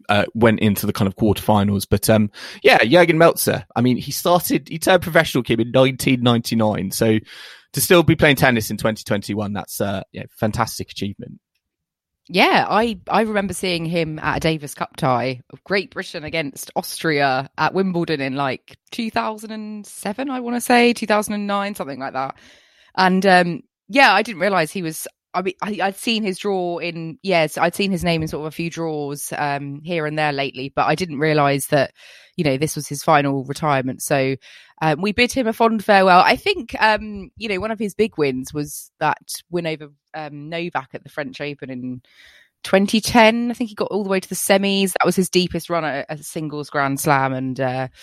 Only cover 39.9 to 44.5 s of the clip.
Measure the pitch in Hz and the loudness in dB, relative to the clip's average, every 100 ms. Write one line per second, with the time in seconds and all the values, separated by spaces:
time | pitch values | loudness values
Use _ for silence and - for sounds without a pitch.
39.9 | 147 _ 156 151 147 147 170 175 139 135 | _ _ -12 -12 -12 -10 -8 -6 -6 -8
40.9 | - - - 139 131 147 143 135 127 127 | -14 -12 -10 -10 -8 -10 -10 -12 -10 -10
41.9 | 127 - _ - _ _ _ - 196 196 | -12 -16 _ -20 _ _ _ 0 2 4
42.9 | 220 - 247 220 233 240 233 233 208 202 | 0 2 6 6 6 -2 -4 -8 -6 -4
43.9 | 196 196 190 - 185 - | -4 0 -2 -2 -6 2